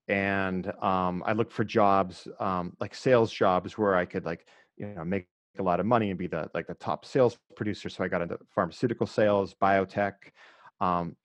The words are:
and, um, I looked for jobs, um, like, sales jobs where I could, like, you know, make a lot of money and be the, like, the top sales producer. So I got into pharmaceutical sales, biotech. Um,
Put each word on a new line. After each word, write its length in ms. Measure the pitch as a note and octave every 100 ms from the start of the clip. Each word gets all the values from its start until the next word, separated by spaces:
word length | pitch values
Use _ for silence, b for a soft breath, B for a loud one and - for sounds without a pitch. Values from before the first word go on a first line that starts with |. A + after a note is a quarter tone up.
| -
and, 600 | G2 G2 G2 F#2+ F#2 F#2 -
um, 400 | G#2 F#2 F2+ F2+ -
I 80 |
looked 200 | G#2+ A2+
for 100 | -
jobs, 640 | G#2+ A2+ G2+ G2 F#2 F#2 - -
um, 360 | G#2+ F2+ F2+ -
like, 160 | G#2 -
sales 360 | C3+ B2 A2+
jobs 460 | - G#2 F#2 F#2 -
where 180 | G#2 F#2
I 100 | F2+
could, 200 | F#2+ E2
like, 220 | E2 _ b b _
you 100 | G#2
know, 180 | G2+ E2
make 240 | F#2+ F2+ _ _ -
a 60 |
lot 160 | F#2 F2
of 60 | G2
money 240 | A#2+ G#2
and 100 | F#2
be 80 | F2+
the, 220 | E2 D#2
like, 140 | - -
the 60 | E2+
top 300 | - D#2+ -
sales 340 | C#3+ B2 - _ -
producer. 340 | G#2 F#2+ F2
So 140 | -
I 40 | F#2
got 140 | F2+
into 180 | E2+ - -
pharmaceutical 580 | - F2+ - B2+ A#2 A2
sales, 460 | - G#2+ G2+ F#2+
biotech. 800 | - G2 G2 F#2+ - G2+ G2 - B B B B _
Um, 340 | F#2+ F2 E2+ -